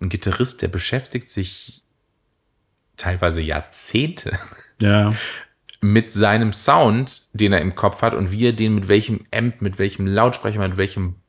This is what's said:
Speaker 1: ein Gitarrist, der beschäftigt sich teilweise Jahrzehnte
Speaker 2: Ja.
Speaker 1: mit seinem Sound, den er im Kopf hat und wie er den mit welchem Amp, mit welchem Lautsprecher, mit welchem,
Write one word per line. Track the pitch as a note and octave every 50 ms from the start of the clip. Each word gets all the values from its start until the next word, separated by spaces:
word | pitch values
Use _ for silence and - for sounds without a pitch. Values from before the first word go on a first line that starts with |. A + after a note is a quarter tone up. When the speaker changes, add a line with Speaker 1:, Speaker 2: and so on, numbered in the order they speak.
Speaker 1:
ein | F#2+ F2+
Gitarrist, | G2+ F#2+ - G2 F#2+ - B2 - - -
der | F#2+ F2+
beschäftigt | F2+ F2+ - - B2 C3+ - - - B2 - -
sich | - G2+ F#2 F2 - - - - - _ _ _ _ _ _ _ _ _ _ _ _ _ _ _ _ _ _ _ _ _ _ _ _
teilweise | - - F2+ F2+ F2+ F2+ E2+ E2 E2
Jahrzehnte | D#2 D#2 D2+ D2 - - - - - - - A#2+ D3 E3 - - - - G2 - - - - - - _ _ -
Speaker 2:
Ja. | A2 G2+ G#2 G#2 G#2 G#2+ A2 - - - - - - _ _ _ _ - - -
Speaker 1:
mit | G#2 G2+ G#2 A2+ A2 -
seinem | - G2+ G#2+ G2+ G#2+ A2+ A2+ G#2+
Sound, | G2 - - C#3 D3 E3+ C#3+ A2 A2 A#2+ C3 - - - _ _
den | - G2+ G#2 G2
er | G2 E2
im | E2 F#2 -
Kopf | - G#2+ G2 - -
hat | A#2 A#2 -
und | - G2 F2+
wie | G2 A2 A#2+
er | A#2+
den | A2+ G#2 A2 A2 G#2+
mit | G#2 F#2+ F#2
welchem | G2+ G#2+ G#2+ - A2 - - - -
Amp, | A2+ A#2 B2 - -
mit | G2+ F#2+ F#2 -
welchem | G2 G2 - - G2
Lautsprecher, | F#2+ G2 G#2+ A#2 B2 - - - A#2 G#2 G#2
mit | G2 F#2 F#2
welchem, | G2 F#2+ F#2+ - G2 F#2 F2 F2 - _